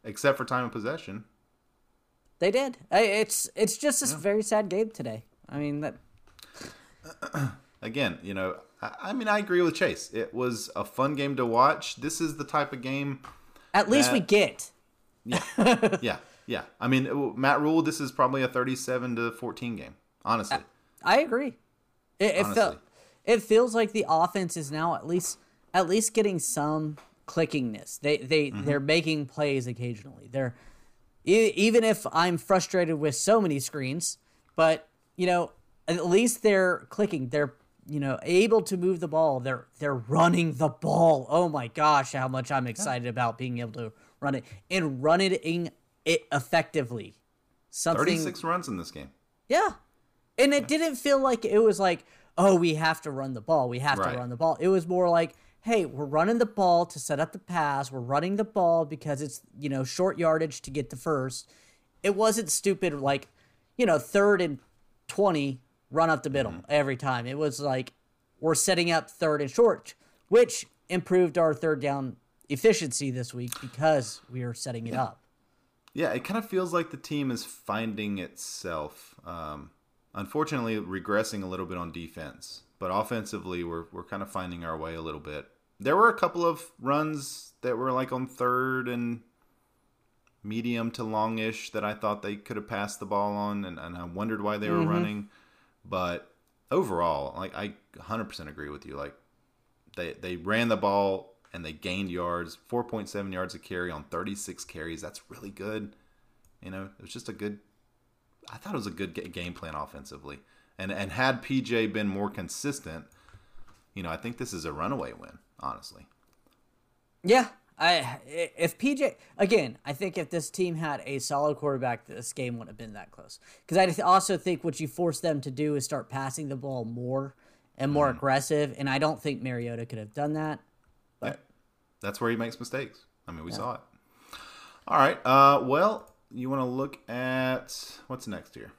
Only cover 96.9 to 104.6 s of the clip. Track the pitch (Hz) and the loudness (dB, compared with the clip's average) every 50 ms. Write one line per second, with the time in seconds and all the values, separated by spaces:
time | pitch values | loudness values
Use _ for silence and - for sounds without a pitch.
96.9 | 92 82 87 85 78 71 71 67 - - 95 95 - - 101 104 104 _ _ _ | 0 0 0 0 0 -2 -4 -6 -8 -8 -10 -8 -8 -8 -8 -8 -10 _ _ _
97.9 | - - - - 110 113 107 - - - 80 76 76 76 73 71 73 71 - 73 | -20 -20 -10 -8 -6 -6 -6 -8 -10 -14 -14 -14 -12 -12 -12 -10 -12 -14 -14 -12
98.9 | 67 71 71 73 - _ _ _ _ _ _ _ _ _ _ _ _ _ _ _ | -10 -10 -10 -12 -12 _ _ _ _ _ _ _ _ _ _ _ _ _ _ _
99.9 | - - 87 82 - - - 90 90 85 82 95 107 113 120 117 110 98 107 101 | -12 -10 -10 -10 -10 -10 -8 -8 -8 -6 -2 0 0 0 2 2 0 2 2 2
100.9 | 101 101 98 98 95 95 - - _ _ _ _ - 85 85 80 78 76 - 95 | 2 2 2 2 0 -2 -6 -14 _ _ _ _ -14 -12 -12 -12 -12 -8 -6 -6
101.9 | 90 98 101 92 87 87 87 87 87 87 87 82 - _ _ - 120 120 117 - | -4 -4 -4 -6 -6 -6 -4 -4 -4 -4 -6 -10 -14 _ _ -6 -4 -4 -4 -4
102.9 | - 110 101 - - 101 98 98 92 92 92 90 - - - - 92 90 87 87 | -8 -8 -8 -8 -8 -8 -8 -6 -6 -6 -6 -8 -10 -16 -12 -8 -6 -6 -4 -6
103.9 | 82 76 73 _ - 85 92 98 101 101 - - 87 - | -6 -10 -10 _ -8 -6 -6 -6 -8 -10 -10 -12 -12 -14